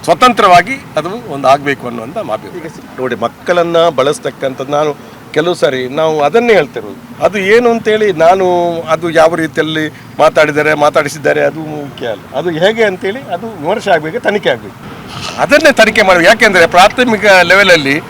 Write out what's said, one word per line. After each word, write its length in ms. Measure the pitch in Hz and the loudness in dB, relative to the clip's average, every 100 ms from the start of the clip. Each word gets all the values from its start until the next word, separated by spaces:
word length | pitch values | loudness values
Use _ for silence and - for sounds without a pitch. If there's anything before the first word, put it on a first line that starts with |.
ಸ್ವತಂತ್ರವಾಗಿ 680 | - 175 254 240 208 175 180 269 - 156 | 0 2 2 4 6 4 4 -10 -6 -6
ಅದು 360 | 160 226 214 | -6 -10 -10
ಒಂದು 160 | 143 135 | -2 2
ಆಗಬೇಕು 380 | 143 143 135 123 | 2 0 -4 -6
ಅನ್ನುವಂಥ 320 | 120 113 196 | -10 -10 -10
ಮಾತು. 380 | 156 107 104 175 | -6 -8 -8 -14
ಈಗ 100 | 156 - - - | -14 -18 -18 -8
ನೋಡಿ, 140 | 127 | -6
ಮಕ್ಕಳನ್ನ 720 | 113 117 - - 175 170 170 170 | -4 -4 -6 -2 -2 2 2 2
ಬಳಸ್ತಕ್ಕಂಥದ್ದು, 840 | 131 135 147 143 - 135 131 135 | 0 -2 -2 -8 -6 -8 -8 -4
ನಾನು 460 | 147 151 139 - - - | -2 -2 -6 -16 -20 -6
ಕೆಲವು 200 | 151 170 | -4 -2
ಸಾರಿ 340 | 170 160 131 127 | -2 -2 -2 -6
ನಾವು 340 | 143 160 156 | -2 -2 0
ಅದನ್ನೇ 320 | 143 220 240 | 2 2 4
ಹೇಳ್ತಿರೋದು. 680 | 202 147 120 104 95 - - | 2 2 -8 -12 -16 -18 -4
ಅದು 140 | 165 202 | -2 -2
ಏನು 320 | 190 226 240 | 2 2 2
ಅಂತೇಳಿ 420 | 233 220 214 214 | 0 0 0 0
ನಾನು, 340 | 160 165 190 185 175 175 170 160 | 2 2 4 2 0 -2 -4 -4
ಅದು 220 | 160 170 | -4 0
ಯಾವ 240 | 160 160 | 2 2
ರೀತಿಯಲ್ಲಿ 540 | 165 160 165 156 156 151 - - - | 2 -4 -2 -4 -4 -6 -10 -16 0
ಮಾತಾಡಿದ್ದಾರೆ, 560 | 151 165 151 147 151 | 2 4 2 2 0
ಮಾತಾಡಿಸಿದ್ದಾರೆ, 720 | 151 147 160 143 156 143 147 | 2 2 0 -2 -4 -2 0
ಅದು 160 | 143 147 | -2 -4
ಮುಖ್ಯ 460 | 156 151 143 - 123 | -10 -10 -12 -10 -8
ಅಲ್ಲ. 140 | 101 85 | -8 -8
ಅದು 160 | 127 170 | -6 -4
ಹೇಗೆ 340 | 160 185 226 | 0 0 2
ಅಂತೇಳಿ 360 | 214 185 190 240 | -2 -2 -8 -8
ಅದು 260 | 233 175 226 | -8 -8 -8
ವಿಮರ್ಶೆ 440 | 196 147 214 196 | -8 -6 -4 0
ಆಗಬೇಕು, 300 | 165 156 220 | -2 -2 -4
ತನಿಖೆ 300 | 208 202 170 | -2 -2 -2
ಆಗಬೇಕು, 240 | 120 104 - - - - - - 107 | -4 -8 -18 -18 -18 -16 -12 -12 -6
ಅದನ್ನೇ 320 | 156 294 302 | 0 2 2
ತನಿಖೆ 300 | 247 220 220 | 2 2 2
ಮಾಡಬೇಕು. 260 | 196 180 170 | 2 4 4
ಯಾಕೆಂದರೆ 380 | 226 226 185 165 | 4 4 4 4
ಪ್ರಾಥಮಿಕ 580 | 175 202 - 247 208 208 190 | 6 4 4 0 2 4 4
ಲೆವೆಲಲ್ಲಿ 540 | 175 190 196 170 135 147 | 6 4 4 4 2 -2